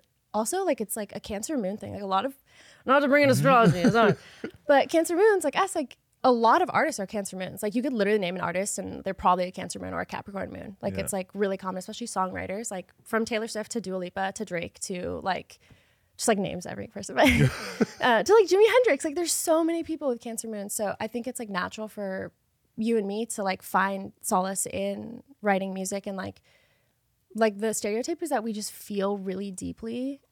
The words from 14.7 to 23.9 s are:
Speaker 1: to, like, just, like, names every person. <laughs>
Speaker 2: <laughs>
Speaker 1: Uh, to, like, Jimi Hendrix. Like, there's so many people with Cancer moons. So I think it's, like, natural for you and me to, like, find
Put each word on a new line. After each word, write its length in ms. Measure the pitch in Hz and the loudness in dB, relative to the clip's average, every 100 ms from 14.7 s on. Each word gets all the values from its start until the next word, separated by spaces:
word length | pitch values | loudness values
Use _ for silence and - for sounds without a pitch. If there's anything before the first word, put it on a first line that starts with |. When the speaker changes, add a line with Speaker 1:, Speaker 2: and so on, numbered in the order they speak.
| - | -10
Speaker 1:
to, 400 | - 180 175 175 | -8 -6 -6 -6
like, 360 | 190 180 - - _ _ _ _ _ - | -4 -4 -6 -20 _ _ _ _ _ -4
just, 100 | - | 0
like, 120 | 202 | 0
names 260 | 185 180 | 0 -6
every 220 | - - 202 | -10 -12 -12
person. 280 | 202 202 269 | -12 -8 4
<laughs> 100 | 269 240 135 - | 4 6 2 0
Speaker 2:
<laughs> 440 | - - - - | -10 -2 -2 0
Speaker 1:
Uh, 220 | 254 226 | 2 2
to, 120 | 196 | 6
like, 120 | 440 381 | 6 6
Jimi 200 | 381 427 | 6 6
Hendrix. 380 | 466 494 277 | 6 4 2
Like, 100 | 320 | 0
there's 180 | 285 339 | -4 -2
so 300 | - - 320 | -2 2 2
many 200 | 330 330 | 2 0
people 240 | 320 320 294 | -4 -4 -4
with 120 | 233 | -4
Cancer 280 | 240 226 226 | -6 -10 -8
moons. 240 | 208 202 | -10 -8
So 220 | - 202 - | -4 -4 -4
I 60 | 220 | -6
think 200 | 240 240 | -6 -8
it's, 120 | 247 | -8
like, 120 | 226 | -4
natural 360 | 185 180 - 214 | -4 -4 -8 -12
for 440 | - 196 190 190 - _ _ _ - | -8 -6 -6 -8 -14 _ _ _ -6
you 200 | 226 226 | 0 0
and 80 | 196 | 0
me 180 | 208 | -4
to, 180 | 233 - | -6 -4
like, 200 | 196 185 | -4 -4
find 500 | - 190 196 | -2 0 2